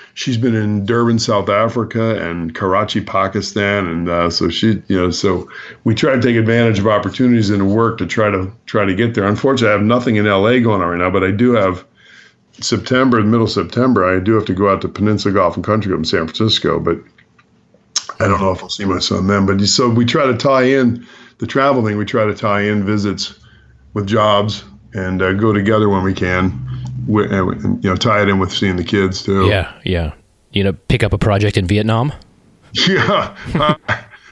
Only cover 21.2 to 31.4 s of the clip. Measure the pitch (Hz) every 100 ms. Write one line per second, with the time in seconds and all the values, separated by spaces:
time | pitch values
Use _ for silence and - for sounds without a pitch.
21.2 | - - 113 139 139 131 110 104 104 120
22.2 | 107 98 110 101 104 104 98 107 101 92
23.2 | - - - - - - - 104 98 110
24.2 | 107 101 104 - - - - 101 92 92
25.2 | 92 95 113 104 101 107 104 95 95 95
26.2 | 90 90 - - - - - - - 104
27.2 | 98 98 92 92 98 95 98 92 120 104
28.2 | 101 95 95 - 101 90 87 101 95 95
29.2 | - 98 95 101 87 - - 90 80 -
30.2 | _ _ _ 202 98 95 - 120 104 101
31.2 | 113 101